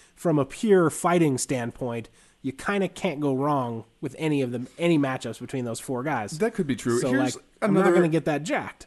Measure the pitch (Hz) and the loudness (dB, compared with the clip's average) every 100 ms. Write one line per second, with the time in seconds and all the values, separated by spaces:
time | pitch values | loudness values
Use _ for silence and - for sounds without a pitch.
0 | _ - 175 151 135 - 220 190 160 - | _ -6 0 0 0 0 4 6 4 2
1 | 175 180 156 127 - 131 120 - 123 117 | 2 4 2 2 -2 -4 -4 -6 -6 -6
2 | 110 _ _ _ 131 - - 202 180 - | -10 _ _ _ -10 -8 -4 -2 -2 -2
3 | 190 147 147 131 147 143 120 113 - - | -4 -2 -2 0 0 0 -2 -6 -12 -10
4 | 156 - 156 143 127 120 127 - 170 156 | -10 -4 0 0 0 -4 -8 -2 2 4
5 | 135 131 120 110 123 135 120 110 - 123 | 2 -2 -8 -10 -8 -6 -4 -6 -6 -6
6 | 147 131 104 156 226 - 151 113 123 120 | -2 -4 -4 -4 -4 -2 -2 -2 0 0
7 | 127 135 143 - - - 208 190 185 180 | 2 2 0 -4 -14 -4 2 4 6 6
8 | 170 160 160 147 165 254 - - | 4 2 0 -2 -2 -4 -6 -14